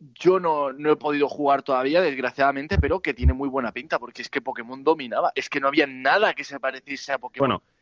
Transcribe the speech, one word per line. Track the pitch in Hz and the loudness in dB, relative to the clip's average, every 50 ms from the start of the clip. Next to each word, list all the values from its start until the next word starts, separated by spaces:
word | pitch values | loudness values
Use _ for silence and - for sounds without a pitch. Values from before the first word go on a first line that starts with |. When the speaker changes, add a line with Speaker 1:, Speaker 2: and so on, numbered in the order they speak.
| 156 135 120 | -20 -20 -8
Speaker 1:
yo | - - 170 185 185 | 0 4 4 4 4
no, | 180 165 156 147 143 139 | 4 0 0 0 -2 -4
no | 131 139 147 151 | -4 -2 2 2
he | 151 | 2
podido | 147 - 151 147 143 143 131 | 2 2 0 0 2 2 0
jugar | - 151 147 139 139 135 | 0 0 2 2 2 2
todavía, | 123 - 135 - 127 139 151 175 | 2 0 0 2 2 2 2 2
desgraciadamente, | 185 156 135 131 127 123 - - 139 139 139 139 139 - 101 95 | 2 2 0 -2 -4 -4 0 2 2 2 2 0 -4 -4 -4 -2
pero | - 139 156 190 | -2 -2 -2 -2
que | - 156 127 | -2 -4 -2
tiene | 120 123 117 | 2 2 2
muy | 131 131 139 139 | 2 2 -2 -2
buena | 127 135 123 110 | -2 -2 -4 -4
pinta, | 98 123 127 - 170 147 | -6 -8 -8 -4 -4 -4
porque | 120 120 - - | -4 -6 -14 -14
es | 117 - | -10 -6
que | - 139 | -6 -6
Pokémon | 117 135 123 120 117 113 131 135 135 | -4 -6 -8 -10 -10 -12 -10 -2 2
dominaba. | 151 160 160 135 120 104 123 175 160 - | 2 2 2 0 -4 -2 0 0 0 -2
Es | 135 131 - | -4 -6 -4
que | - 143 | -2 -2
no | 135 139 | 0 0
había | 143 156 147 | 2 2 0
nada | 139 131 127 131 135 160 196 214 190 - | 0 0 -2 0 2 2 4 2 2 0
que | 151 143 | -2 -8
se | - 139 135 | -10 -8 -6
pareciese | 117 135 131 131 - - 139 127 - - | -6 -6 -6 -8 -10 -12 -12 -10 -6 -4
a | 139 127 | -4 -4
Pokémon | - 127 - - 139 127 | -6 -6 -4 0 0 0
Speaker 2:
Bueno, | 107 - _ _ _ _ | 0 -2 _ _ _ _